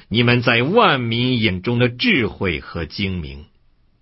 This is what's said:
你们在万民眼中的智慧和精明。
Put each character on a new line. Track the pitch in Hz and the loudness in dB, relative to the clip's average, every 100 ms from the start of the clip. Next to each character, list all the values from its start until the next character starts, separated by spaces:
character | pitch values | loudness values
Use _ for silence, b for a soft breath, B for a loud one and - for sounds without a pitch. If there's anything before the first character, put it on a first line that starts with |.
| B | B
你 | 113 | 0
们 | 120 120 | 4 4
在 | 123 117 | 2 2
万 | 131 226 202 139 | 2 4 4 2
民 | 117 117 127 123 | 0 -2 0 0
眼 | 107 92 | 0 -2
中 | 104 120 | -2 0
的 | 123 | 0
智 | 123 127 123 101 | 0 0 0 0
慧 | - 95 73 | -2 -4 -4
和 | - 85 80 | -6 -8 -8
精 | - 98 90 | -6 -6 -6
明。 | 71 69 76 _ _ _ _ _ | -8 -12 -18 _ _ _ _ _